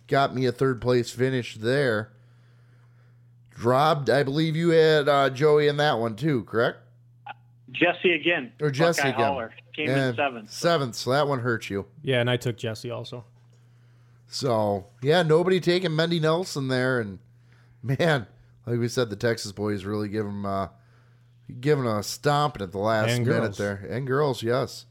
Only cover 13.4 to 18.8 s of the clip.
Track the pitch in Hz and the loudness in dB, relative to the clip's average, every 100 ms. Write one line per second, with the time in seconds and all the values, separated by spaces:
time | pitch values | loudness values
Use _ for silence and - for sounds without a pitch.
13.4 | _ _ _ _ _ _ _ _ - - | _ _ _ _ _ _ _ _ -14 -6
14.4 | 135 110 104 101 - - 131 170 160 156 | 0 2 2 0 -4 -6 2 2 4 4
15.4 | 180 185 170 180 180 156 165 170 156 165 | 4 2 2 2 0 0 0 2 2 0
16.4 | 185 151 135 127 127 127 104 95 - _ | -2 -6 -2 0 0 0 -2 -10 -18 _
17.4 | _ _ _ _ 113 135 165 143 101 - | _ _ _ _ -4 0 2 2 -2 -18
18.4 | - _ - 120 | -20 _ -4 -2